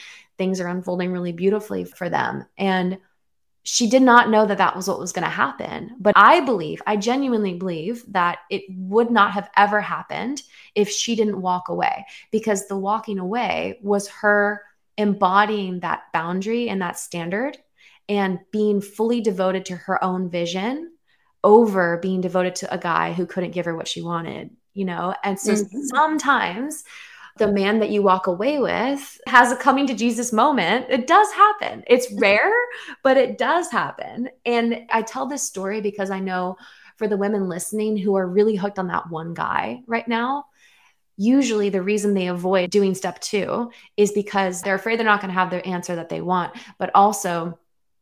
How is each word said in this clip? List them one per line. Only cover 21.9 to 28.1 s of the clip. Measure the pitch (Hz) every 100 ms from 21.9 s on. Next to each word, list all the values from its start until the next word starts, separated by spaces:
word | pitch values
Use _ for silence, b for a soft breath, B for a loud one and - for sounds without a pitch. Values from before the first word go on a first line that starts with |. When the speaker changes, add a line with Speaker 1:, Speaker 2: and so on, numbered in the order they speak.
| 170
Speaker 1:
being | 190 190
devoted | 180 180 180
to | 180 -
a | 180
guy | 175 165 165
who | 170 175
couldn't | - 175
give | 175
her | 170
what | 165 -
she | -
wanted, | 170 170 165 - - _ _
you | 196
know? | 190 170 175 -
And | 202 190
so | 214
Speaker 2:
Mm-hmm. | 214 196 240 277
Speaker 1:
sometimes | 254 311 311 269 247 175 185 277 302 - B B B B B
the | 208
man | 202 196 220
that | 208
you | 208
walk | 196